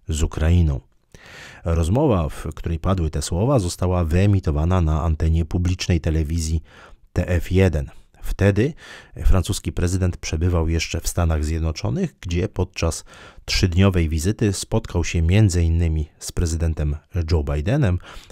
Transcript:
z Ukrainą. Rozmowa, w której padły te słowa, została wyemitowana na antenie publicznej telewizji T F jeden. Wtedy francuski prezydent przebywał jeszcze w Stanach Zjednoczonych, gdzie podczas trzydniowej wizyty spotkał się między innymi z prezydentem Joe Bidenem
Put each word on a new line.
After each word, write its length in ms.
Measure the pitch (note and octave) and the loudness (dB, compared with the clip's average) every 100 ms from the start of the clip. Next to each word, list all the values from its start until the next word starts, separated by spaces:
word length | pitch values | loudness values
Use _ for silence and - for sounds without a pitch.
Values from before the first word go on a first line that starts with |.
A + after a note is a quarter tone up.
| - | -8
z 160 | D2+ | -2
Ukrainą. 580 | D2+ - D#2+ F2+ D#2+ C2+ - _ _ - - - - - E2+ | -2 0 2 4 4 0 -8 _ _ -20 -20 -20 -20 -10 -4
Rozmowa, 640 | E2 D#2+ A2+ D3+ F#2+ D2 | 0 2 2 2 2 0
w 180 | - D#2 - | -6 -10 -8
której 240 | D#2+ E2 | -6 -4
padły 300 | F2 F#2+ D#2 | -2 0 -2
te 120 | D2+ | -4
słowa, 380 | - E2+ A#2+ C#3 | -4 -2 0 0
została 460 | F2+ - F#2 F2+ E2 | -2 -4 -2 0 0
wyemitowana 760 | F2+ G2+ G2 E2 D2 E2 F#2 | 2 4 2 0 0 0 2
na 220 | D#2+ D#2 | 2 0
antenie 420 | E2 D#2 D#2+ E2 E2 | 0 0 0 0 0
publicznej 560 | F2+ F2 F#2 - F2 | -2 -2 -2 0 0
telewizji 600 | E2 D#2 D2+ E2 D#2+ D#2+ - - - - _ | 0 -2 -2 -2 -2 -4 -6 -20 -20 -20 _
T 140 | - E2+ | -4 -2
F 240 | F2 - | -2 0
jeden. 380 | F2+ F#2+ D2+ C2+ - - _ | 2 2 2 -6 -10 -20 _
Wtedy 520 | - - G2 G2+ C3 - - - - - E2 | -6 2 2 4 0 -4 -18 -20 -20 -2 4
francuski 460 | F#2+ E2+ - - | 4 4 -2 -4
prezydent 460 | D#2+ F2 F#2 F2+ - | -2 0 2 0 -2
przebywał 520 | - D#2+ F2+ F2 E2 | -6 -2 0 2 2
jeszcze 320 | E2 - E2+ | 0 -2 -6
w 60 | - | -6
Stanach 380 | - E2+ D#2 D2+ | -2 0 0 0
Zjednoczonych, 680 | D#2+ D#2+ D#2 G#2+ E3+ F#3 - | -2 -2 -2 -4 -2 -4 -6
gdzie 280 | F2 E2+ G2 | -6 -2 -2
podczas 540 | - F2+ - E2 - - - - - - | -2 -4 -2 -2 -4 -10 -20 -20 -20 -4
trzydniowej 640 | - F#2+ E2 G2+ F#2 D#2+ | 0 2 4 4 4 0
wizyty 440 | D#2 E2 A2+ G#2+ | 0 -2 0 0
spotkał 500 | F#2+ - A2 - F2+ | -2 -2 -4 -2 -4
się 180 | E2 F2 | -2 0
między 420 | E2 G2 G#2 F2 | 2 6 4 4
innymi 460 | E2 E2 E2+ D#2+ D#2 _ | 2 2 2 0 -4 _
z 120 | - | -10
prezydentem 640 | - E2+ D#2+ E2 D#2 D2+ D2 _ F2+ D#2+ | -4 -2 0 -2 -2 -2 -4 _ -4 0
Joe 120 | E2 | 0
Bidenem 560 | C2+ D2 D2 C#3+ A2+ F2 - - - | 0 -2 0 0 2 0 -4 -20 -20